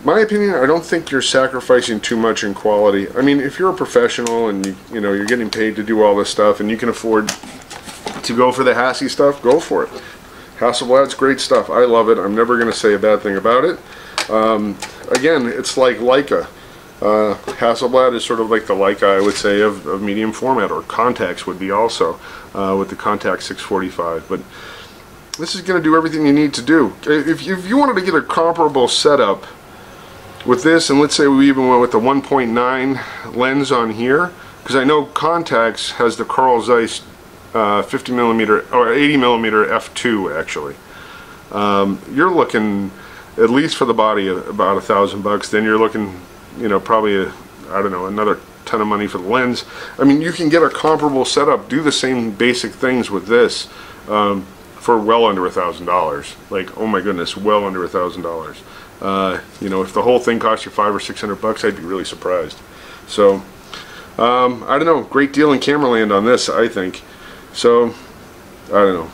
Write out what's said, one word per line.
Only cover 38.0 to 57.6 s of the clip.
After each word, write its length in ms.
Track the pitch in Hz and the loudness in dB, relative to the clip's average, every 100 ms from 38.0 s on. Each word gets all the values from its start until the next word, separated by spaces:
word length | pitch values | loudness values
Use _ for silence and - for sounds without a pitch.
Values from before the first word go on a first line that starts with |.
| - | -4
millimeter 520 | 123 117 113 107 104 - | 0 2 2 2 0 2
or 180 | 123 117 | 0 2
eighty 280 | 120 147 147 | 2 2 2
millimeter 520 | 123 120 113 107 107 | 2 2 2 0 2
F 220 | 110 - | 0 -4
two, 400 | - 127 107 90 | -6 -2 -2 -2
actually. 440 | 76 82 - 71 71 - - - - - - - | -6 -8 -8 -10 -14 -20 -20 -20 -20 -20 -20 -12
Um, 460 | 101 104 101 98 95 - | -4 0 2 0 -2 -6
you're 200 | 135 175 | -2 0
looking, 600 | 170 127 117 107 101 98 - - - - - | 2 0 0 0 -2 -6 -10 -20 -20 -16 0
at 140 | 113 | 2
least 260 | 127 156 - | 4 0 -2
for 80 | |
the 80 | 127 | 0
body, 340 | 113 110 104 95 | 2 2 0 -2
about 520 | 90 - 101 95 98 | -4 -6 -2 0 0
a 20 | |
thousand 420 | 92 104 101 98 | 0 2 2 0
bucks. 280 | 101 101 - | -4 -4 -2
Then 140 | 107 | -2
you're 120 | 110 110 | 0 2
looking, 420 | 110 110 101 92 - - - - | 2 0 -6 -8 -18 -20 -20 -8
you 100 | 120 | -2
know, 120 | 98 | -2
probably, 420 | - 113 107 101 | 0 0 2 0
a, 40 | 92 - - - - | -2 -8 -20 -20 -8
I 120 | 92 | -4
don't 100 | 101 | -4
know, 140 | 92 92 | -4 -6
another 320 | 104 107 - - - | -2 -2 -2 -6 -20
ton 160 | - 113 | -6 -4
of 60 | 107 | -2
money 200 | 104 104 | -2 -2
for 120 | 95 | -6
the 100 | 90 | -2
lens. 380 | 123 123 117 - - - - | 0 0 -4 -8 -16 -16 2
I 60 | |
mean, 180 | 135 143 | 4 4
you 100 | 160 | 2
can 160 | 170 160 | -2 2
get 140 | 165 | 2
a 80 | 147 | 2
comparable 560 | - 156 156 147 135 123 | 0 0 2 2 0 0
setup, 420 | - 143 127 - | 2 2 0 0
do 140 | 131 | -2
the 100 | 151 | 0
same 380 | - 127 127 113 | -2 -2 -2 -2
basic 420 | 98 120 123 113 | 0 0 0 -4
things 380 | - 131 127 104 | -4 -2 0 -2
with 160 | 101 92 | -4 0
this, 420 | 120 110 - - - - - - | 4 4 0 -12 -16 -20 -20 -4
um, 380 | 104 101 101 92 - - - | 0 0 -2 -8 -20 -20 -10
for 160 | - 117 | 0 2
well 300 | 104 113 113 | 4 4 4
under 180 | 95 | 2
a 60 | 90 | -2
thousand 340 | 98 87 80 | -2 -4 -6
dollars. 520 | 87 90 80 73 71 - - | -2 0 0 -4 -10 -18 -8
Like, 220 | 101 92 - | -8 -8 -6
oh 80 | 110 | -2
my 160 | 101 | -2
goodness, 340 | 92 90 82 - | -2 -4 -6 -4
well 300 | 101 107 | 0 0